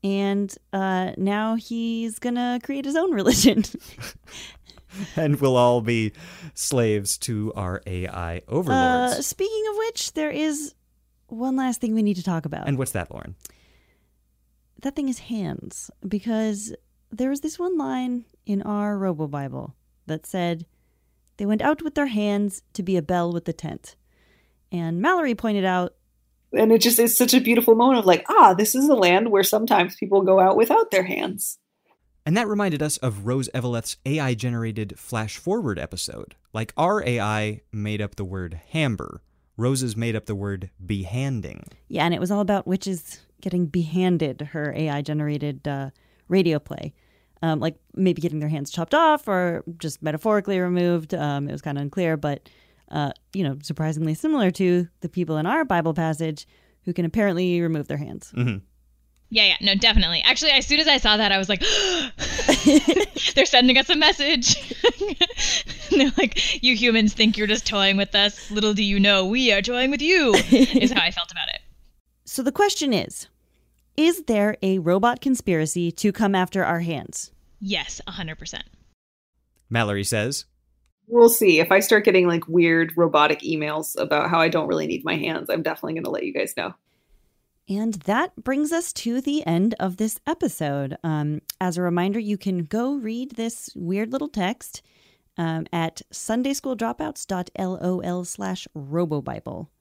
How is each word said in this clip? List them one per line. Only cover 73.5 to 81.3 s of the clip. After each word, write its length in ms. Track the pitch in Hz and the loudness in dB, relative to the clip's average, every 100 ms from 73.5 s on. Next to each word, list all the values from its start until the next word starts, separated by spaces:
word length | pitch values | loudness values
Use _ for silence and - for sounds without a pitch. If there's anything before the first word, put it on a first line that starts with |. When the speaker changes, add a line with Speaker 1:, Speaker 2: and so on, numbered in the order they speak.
| _ _ _ _ - | _ _ _ _ 2
Speaker 1:
is 260 | 320 349 | 2 2
there 320 | 311 220 208 208 | 0 2 2 0
a 160 | 190 190 | 0 0
robot 420 | 165 185 233 247 | 2 4 4 0
conspiracy 720 | 277 254 - 165 156 180 170 | 0 0 2 0 0 0 -2
to 200 | - 208 | 0 -2
come 220 | 190 208 | 2 2
after 300 | 190 180 196 | 2 0 0
our 160 | 180 170 | 0 0
hands? 500 | 170 151 - - - _ _ _ | -2 -6 -8 -12 -14 _ _ _
Speaker 4:
Yes, 400 | 196 185 139 - - | -6 -6 -6 -12 -14
a 60 | |
hundred 260 | 180 165 160 | -10 -10 -12
percent. 260 | 165 - - _ _ _ _ _ _ _ _ _ _ | -14 -14 -16 _ _ _ _ _ _ _ _ _ _
Speaker 2:
Mallory 340 | 117 107 101 | -2 0 -2
says, 400 | 101 110 110 143 - _ _ _ _ _ _ | -2 -2 -2 -6 -12 _ _ _ _ _ _
Speaker 3:
We'll 240 | 233 233 | 8 8